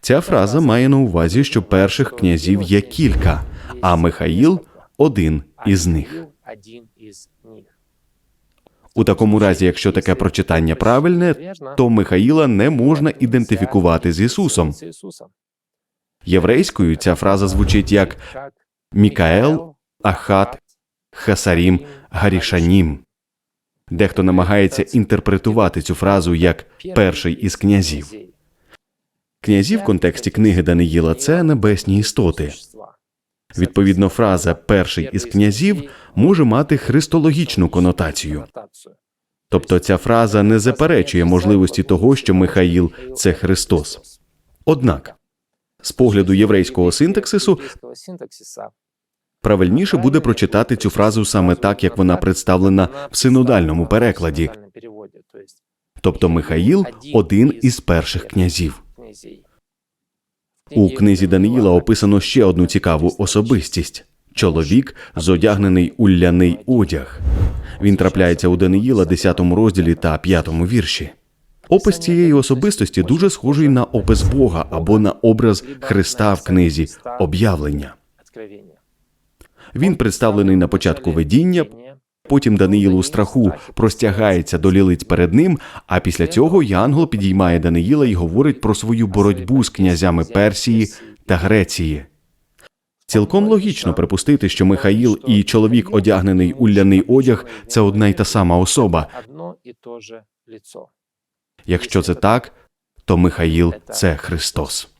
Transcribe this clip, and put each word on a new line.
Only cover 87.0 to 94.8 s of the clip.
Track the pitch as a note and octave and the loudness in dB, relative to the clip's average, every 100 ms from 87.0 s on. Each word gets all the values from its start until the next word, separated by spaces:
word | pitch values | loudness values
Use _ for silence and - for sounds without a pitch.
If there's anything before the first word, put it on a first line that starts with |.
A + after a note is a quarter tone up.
| D#3+ | 0
підіймає | G#2+ G2 F#2+ F2+ E2+ | 0 0 2 2 2
Даниїла | E2 E2+ F2 D3+ C3 | 0 0 0 2 2
і | |
говорить | F#2 E2+ F#2+ C#3+ - | 0 -4 -4 -4 -4
про | G#2 | -2
свою | G2+ A2 A#2 A2+ | -4 -2 -2 -2
боротьбу | G2 G2+ F#2 F2+ C3 | 2 0 0 -2 -2
з | A#2 | -2
князями | - F#2 E2+ F2+ E2+ | 0 0 2 0 0
Персії | D#2+ G2 G#2+ G2+ - A2+ G#2+ - - - - | -2 0 0 -2 -2 0 -2 -6 -20 -20 -4
та | F2 | -2
Греції. | D#2+ A2 F#2+ - D#2+ D2 C2+ _ _ _ _ _ _ _ _ _ _ | 2 0 0 -4 -6 -6 -12 _ _ _ _ _ _ _ _ _ _
Цілком | A2 G#2 F#3+ G#3 | -2 0 0 2
логічно | A3 G3+ D#3+ - | 0 0 -4 -4
припустити, | E2 - G2 - C#3+ G2 | -4 -2 -2 0 0 0
що | - F#2+ | 0 2
Михаїл | F#2+ | 2